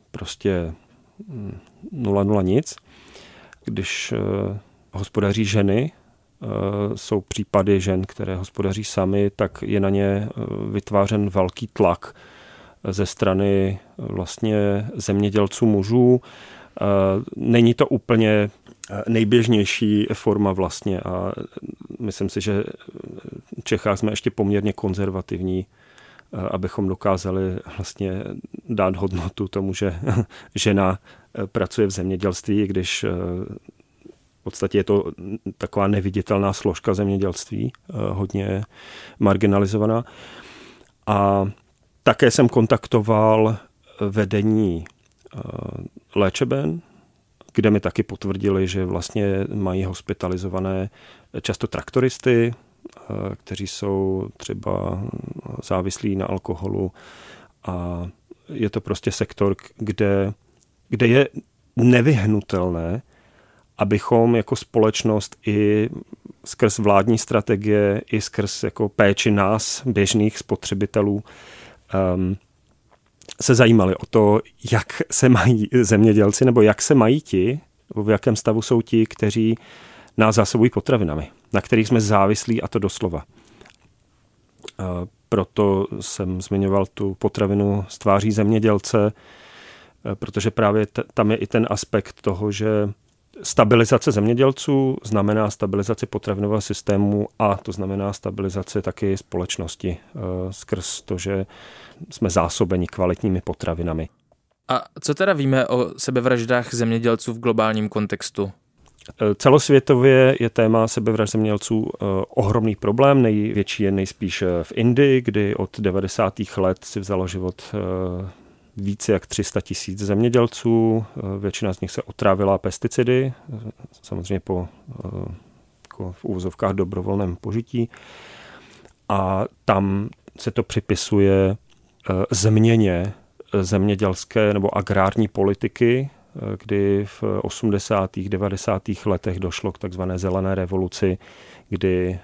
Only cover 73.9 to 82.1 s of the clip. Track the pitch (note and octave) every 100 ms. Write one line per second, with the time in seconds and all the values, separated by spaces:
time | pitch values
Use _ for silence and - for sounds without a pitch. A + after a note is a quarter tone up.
73.9 | F#2 - A2+ G#2 G#2 - _ - G#2 -
74.9 | - - - C3 A#2 F#2 A#2 G#2 B2 G#2+
75.9 | G#2+ A2+ G#2 G2+ - C3 A#2+ G#2+ G#2 -
76.9 | C#3+ A2+ D3 - F#2+ G2 D3 - _ -
77.9 | A2 G#2 G#2 - G#2+ - A2 - A#2+ -
78.9 | A2+ A2 - G#2+ A2+ A2 A2+ - - -
79.9 | - - - A2 G#2+ G2+ A#2+ A#2+ - -
80.9 | B2 F2 D2+ D2+ _ _ G2+ - A2+ A2
81.9 | A#2 G2+